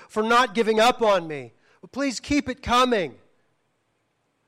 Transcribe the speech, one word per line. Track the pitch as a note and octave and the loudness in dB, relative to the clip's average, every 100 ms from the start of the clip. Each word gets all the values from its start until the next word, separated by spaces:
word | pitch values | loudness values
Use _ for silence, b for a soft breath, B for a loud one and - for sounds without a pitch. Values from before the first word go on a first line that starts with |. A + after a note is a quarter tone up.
| B | B
for | G#3+ | -4
not | A3 A#3+ B3+ | 2 2 2
giving | G3+ G#3+ A3 | 0 0 4
up | A#3 B3 | 2 2
on | A3 F#3+ D#3+ | 0 0 -2
me. | C#3+ A#2+ - b b F#3 | -10 -12 -20 b b -14
Please | B3 C#4 G#3 | -6 -6 -6
keep | - C#4+ B3+ | -2 -2 -2
it | B3 | -8
coming. | - A#3+ B3+ A3 D3+ G#2+ _ _ _ _ _ _ _ _ _ _ _ _ | -2 0 2 0 -4 -10 _ _ _ _ _ _ _ _ _ _ _ _